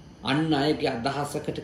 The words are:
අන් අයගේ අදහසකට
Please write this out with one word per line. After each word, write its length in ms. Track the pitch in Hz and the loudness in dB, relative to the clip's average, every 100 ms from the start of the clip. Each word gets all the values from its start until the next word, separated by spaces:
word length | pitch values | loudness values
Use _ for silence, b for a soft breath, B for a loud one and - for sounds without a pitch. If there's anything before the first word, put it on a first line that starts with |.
| - - 120 | -20 -8 0
අන් 280 | 143 160 | 2 2
අයගේ 360 | 143 147 135 139 | 2 2 2 0
අදහසකට 680 | 120 131 135 139 151 - - | 0 -2 -2 -2 -4 -4 -6